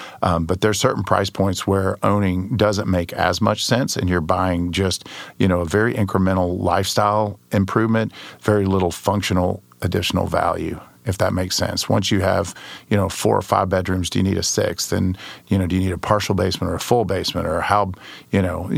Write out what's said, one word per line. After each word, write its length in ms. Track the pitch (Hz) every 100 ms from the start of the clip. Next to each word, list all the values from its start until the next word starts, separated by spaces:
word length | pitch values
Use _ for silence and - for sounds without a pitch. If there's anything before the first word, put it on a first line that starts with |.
| - -
um, 240 | 92 85 82
but 160 | 92
there's 180 | 107 104
certain 220 | 127 -
price 260 | 98 98 98
points 380 | - 98 95 -
where 320 | 98 95 -
owning 540 | 104 101 98 92 98 113
doesn't 320 | 104 101 -
make 240 | 92 85
as 300 | - 85 85
much 200 | 107 107
sense, 320 | - 120 143
and 140 | - 95
you're 140 | 90
buying 500 | 78 92 92 87 87
just, 340 | 87 95 - - - - -
you 100 | 101
know, 120 | 87
a 60 | 85
very 260 | 101 113
incremental 680 | 120 98 98 92 95 90 92
lifestyle 800 | 95 87 98 - 104 104 107 101 _
improvement, 580 | 107 98 113 110 113 110 - - -
very 240 | - 104
little 260 | 95 95 90
functional 720 | - - 101 95 92 90 98 - -
additional 440 | 98 95 95 95 92
value, 540 | 90 85 85 82 80 - -
if 140 | - 92
that 160 | 92
makes 200 | 95 92
sense. 360 | - 87 90 -
Once 200 | 107 98
you 100 | 98
have, 340 | 95 95 92 - - - -
you 80 | 104
know, 140 | 95
four 260 | - 110 104
or 60 |
five 260 | 95 98 98
bedrooms, 400 | 95 95 92 87
do 100 | 101
you 40 |
need 160 | 95 92
a 40 |
sixth? 500 | 95 - 101 - -
And, 240 | 92 92 92 - - -
you 100 | 98
know, 80 | 90
do 100 | 92
you 60 |
need 100 | 95
a 60 | 85
partial 360 | - 104 -
basement 380 | 98 95 95 87
or 20 |
a 60 | 87
full 240 | - 123
basement? 420 | 101 92 90 87 85
Or 140 | 82
how, 320 | - 101 98 92 - - -
you 100 | 101
know, 300 | 90 85 90